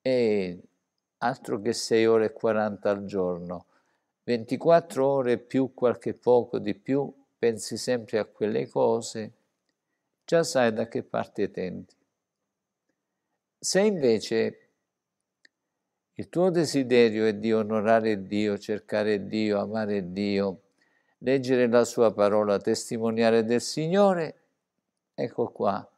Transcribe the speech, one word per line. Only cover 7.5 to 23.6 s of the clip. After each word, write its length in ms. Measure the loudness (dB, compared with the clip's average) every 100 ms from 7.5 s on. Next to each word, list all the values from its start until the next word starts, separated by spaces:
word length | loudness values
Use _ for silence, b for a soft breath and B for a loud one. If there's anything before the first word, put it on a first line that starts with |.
| -2 -8 -8
sempre 420 | -4 -4 -2 -4
a 60 |
quelle 440 | -4 _ -2 -2 -4
cose, 640 | 0 2 0 -4 -10 -12 _ _ _ _ _ _ _ _ _
già 180 | 0 0
sai 300 | 2 2 2
da 160 | 0 -4
che 140 | -6
parte 480 | -6 -6 -6 -4 -4
tendi. 440 | -4 -8 -10 -16 _ _ _ _ _ _ _ _ _ _ _ _ _ _ _ _ _
Se 220 | -2 2
invece 840 | 2 2 2 2 0 -2 -2 -6 _ _ _ _ _ _ _ _ _ _ _ _ _ _ _ -16
il 100 | -8
tuo 220 | 0 2
desiderio 760 | 2 0 0 2 6 6 4 0
è 80 |
di 180 | 0 -2
onorare 760 | 0 0 -2 4 4 2 -2 -4
Dio, 320 | -2 -2 -2
cercare 680 | -6 -8 _ -2 0 -2 -2
Dio, 320 | -4 0 0
amare 500 | -2 -4 -4 -4 -4
Dio, 520 | -4 -2 0 -2 -4 _ _ _ _ _ _
leggere 500 | -2 0 2 2 4
la 160 | 4
sua 280 | 2 2 2
parola, 460 | 4 2 2 2 0
testimoniare 840 | 0 -4 -4 -4 -4 0 2 2
del 160 | 2 -2